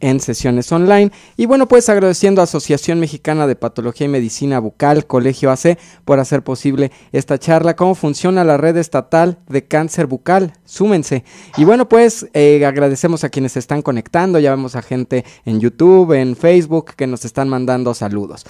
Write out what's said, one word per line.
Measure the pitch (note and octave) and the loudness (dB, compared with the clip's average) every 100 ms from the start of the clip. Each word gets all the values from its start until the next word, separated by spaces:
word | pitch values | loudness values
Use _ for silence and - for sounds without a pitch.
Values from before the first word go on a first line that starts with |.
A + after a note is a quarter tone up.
en | C3+ C3+ | -2 -2
Sesiones | - A#2 B2+ B2 A#2+ | -4 -4 -2 -2 -2
Online. | E3 F#3 G3+ G3+ - - - | 0 2 4 2 -2 -14 -6
Y | A#3 | 0
bueno, | C4+ B3+ | 2 4
pues | B3 A#3 | 4 4
agradeciendo | G3+ F#3+ E3+ G3 F#3+ | 2 2 0 0 2
a | |
Asociación | F3 D#3 - C#3+ - E3+ | 0 -2 -4 -4 -2 -4
Mexicana | D#3 D3 - D#3 D3 | -4 -6 -6 -2 -2
de | A#2+ | -2
Patología | A2+ - A#2+ - | -6 -6 -8 -6
y | C#3+ | -4
Medicina | C#3 A2+ - C#3 C3 | -2 -4 -4 -4 -4
Bucal, | A2 - C#3+ D3 - | -6 -2 0 0 0
Colegio | B2+ B2+ C3 C3+ | -2 -2 -2 -2
A | C3 | 0
C, | E3+ F3 - _ | 0 0 -6 _
por | - C#3 | 0 0
hacer | C3 C#3 | 0 -4
posible | - C3 C#3+ C3+ C3+ - _ | -4 -6 -4 -2 -4 -6 _
esta | C3+ - C#3 | -6 -4 -4
charla. | - D#3+ E3+ E3 | 0 0 0 0
¿Cómo | F3+ | 0
funciona | F3+ D#3+ C#3 F3+ F#3 | 0 -4 -2 -2 0
la | E3 C#3+ | 2 2
red | D#3 E3 | 2 0
estatal | D#3+ - - E3 F3 F3 - | -2 -4 -2 0 0 -2 -6
de | C3+ - | -6 -2
cáncer | D#3 D#3+ - D3 | -4 -2 -4 -4
bucal? | C3 - F#3+ F3+ - _ | -4 0 0 0 -8 _
Súmense. | - G#3 F#3 - C3 - - - - | -4 0 0 -2 -6 -6 -20 -10 2
Y | |
bueno, | D#3+ A#3+ B3 | 4 4 4
pues, | A3+ A#3 - - | 4 4 2 -4
eh, | D3+ D3 D3 C#3+ | 2 4 4 2
agradecemos | C#3 C#3+ C3+ E3+ D#3+ | 2 0 0 -2 -2
a | C#3+ | -4
quienes | C#3+ C3 | -4 -4
se | C3 | -6
están | - D3 | -4 -4
conectando. | D3 A#2+ - E3+ F#3 E3+ | -2 -6 -4 -2 0 2
Ya | C#3+ | 2
vemos | C3+ C3 B2+ | 0 -4 -10
a | |
gente | - B2+ B2 B2+ - - - | -6 -6 -4 -6 -6 -12 -4
en | A2 | -2
YouTube, | A#2 A2+ F3 F#3+ E3+ | -2 2 6 6 4
en | C#3 B2+ A#2+ | 2 0 0
Facebook, | E3+ F3+ D#3 F3+ - | 2 2 2 -4 -6
que | - C3 | -8 -6
nos | B2 | -6
están | A#2 - C3+ | -8 -6 -4
mandando | C3 B2+ B2+ A#2+ | -4 -2 -2 -4
saludos. | A#2 G#2 G#2 G2 - - | -4 -6 -6 -8 -14 -20